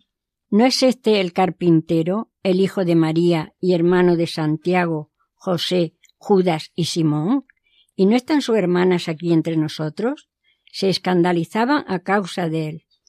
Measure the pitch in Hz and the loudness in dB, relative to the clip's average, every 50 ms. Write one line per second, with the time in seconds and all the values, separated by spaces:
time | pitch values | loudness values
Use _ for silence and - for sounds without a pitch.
0 | _ _ _ _ _ _ _ _ _ - 208 208 240 262 247 - 269 262 240 - | _ _ _ _ _ _ _ _ _ -2 2 2 2 2 2 2 0 0 0 0
1 | - 226 214 202 190 175 - 196 180 180 170 - 175 175 165 160 160 - 170 165 | 0 0 0 0 0 -2 -2 -2 -2 -2 -2 -2 2 2 2 2 2 0 -2 -2
2 | 160 175 190 220 226 _ _ _ - 196 185 185 196 180 - 208 185 170 170 165 | -2 -2 -4 -6 -8 _ _ _ -2 0 0 2 0 0 0 -2 0 2 2 2
3 | 160 160 156 170 175 175 170 156 151 - _ - - 180 185 175 170 175 185 180 | 2 2 0 2 2 2 2 0 -2 -8 _ -4 -2 0 0 2 2 2 4 4
4 | 180 180 175 165 170 160 - 170 156 151 156 156 - 175 180 180 175 170 160 151 | 4 4 4 2 0 -4 -4 -4 -2 -2 -2 -2 -2 -2 -2 0 0 -2 -4 -6
5 | 151 _ _ _ _ _ _ _ - 190 180 160 - - 185 180 170 156 _ _ | -8 _ _ _ _ _ _ _ -6 -4 -4 -4 -2 -2 -2 -2 -2 -2 _ _
6 | _ _ _ _ - - 208 185 180 180 160 156 - - - - 165 - - 175 | _ _ _ _ -2 2 2 2 2 2 -2 -4 -6 -10 -6 -6 -6 -4 -2 -2
7 | 160 151 151 151 151 190 269 277 - _ _ _ _ _ _ _ _ _ _ - | 0 0 0 -2 -2 -2 -2 -2 -4 _ _ _ _ _ _ _ _ _ _ 0
8 | 190 196 226 254 247 - 311 285 - - 226 214 185 175 175 175 180 185 180 175 | 2 2 2 2 0 0 -2 -2 0 0 0 0 2 2 2 2 2 2 2 0
9 | - 175 160 147 170 170 170 160 156 170 165 160 156 151 - - 156 151 151 - | -2 -6 -8 -4 -2 0 2 2 2 0 -2 -2 -2 -2 -4 -6 -8 -8 -6 -4
10 | 202 254 294 320 - _ _ _ _ _ _ _ _ _ - - 196 190 175 - | -4 -4 -4 -6 -12 _ _ _ _ _ _ _ _ _ -8 -4 -2 -2 -2 -2
11 | - 185 180 175 170 180 175 170 165 - - 220 233 254 294 294 - - 185 180 | -2 0 2 2 2 2 2 -2 -4 -4 -4 -2 -2 0 -2 -2 -2 -4 -6 -6
12 | - - 190 208 190 170 - 190 175 160 156 160 156 156 156 160 _ _ _ _ | -4 -2 -2 -2 -2 -4 -6 -6 -4 -4 -4 -4 -6 -6 -10 -14 _ _ _ _
13 | _ | _